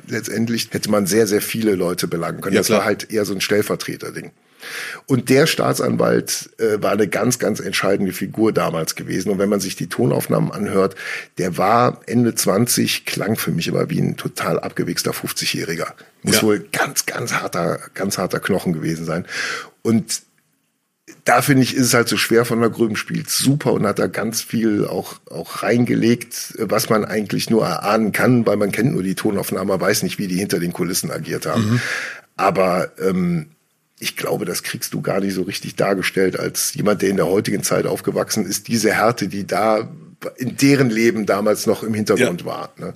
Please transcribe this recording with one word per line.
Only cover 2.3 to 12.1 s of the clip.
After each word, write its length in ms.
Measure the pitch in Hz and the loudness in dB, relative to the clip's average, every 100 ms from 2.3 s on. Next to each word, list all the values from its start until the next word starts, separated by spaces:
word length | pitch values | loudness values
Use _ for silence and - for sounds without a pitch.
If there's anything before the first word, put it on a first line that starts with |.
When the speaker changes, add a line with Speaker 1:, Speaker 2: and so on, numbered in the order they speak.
| 82 | -4
Speaker 1:
können. 140 | 95 95 | 0 2
Speaker 2:
Ja, 60 | |
Speaker 1:
Das 80 | 90 | 4
war 80 | 104 | 2
Speaker 2:
klar. 60 | 104 | 2
Speaker 1:
halt 240 | 98 - | -2 -2
eher 140 | 107 101 | -2 -2
so 80 | |
ein 80 | 98 | -2
Stellvertreter-Ding. 920 | - 104 104 87 - - - 78 - - _ _ - - - - - | 0 0 0 -4 -4 -10 -10 -10 -14 -18 _ _ -14 -10 -10 -12 0
Und 220 | 131 - | 0 4
der 180 | 131 160 | 4 4
Staatsanwalt, 1040 | - 131 135 - 57 58 58 - - - - | 2 0 0 0 2 4 2 0 -6 -8 -2
äh, 220 | 110 104 | 0 2
war 80 | 101 | 0
eine 160 | 104 101 | 2 0
ganz, 320 | 98 117 120 | 2 0 0
ganz 200 | 95 107 | 0 -2
entscheidende 500 | 95 - 98 101 98 | -4 -2 0 2 0
Figur 380 | 87 98 - 110 | -2 -6 2 2
damals 400 | 98 85 82 80 - | 4 0 -2 -4 -6
gewesen. 360 | 85 90 95 | -6 -4 -2
Und 80 | 95 | 0
wenn 100 | 101 | 2
man 100 | 104 | 2
sich 160 | 92 - | -2 -6
die 120 | 87 | -6
Tonaufnahmen 640 | - 127 135 - - 110 | 0 2 2 0 0 0
anhört, 440 | - 104 101 95 - - - - - | -2 -2 2 2 0 -10 -10 -10 -4
der 180 | 90 87 | -4 0
war 440 | 92 117 123 123 | 4 6 4 2
Ende 300 | - | 0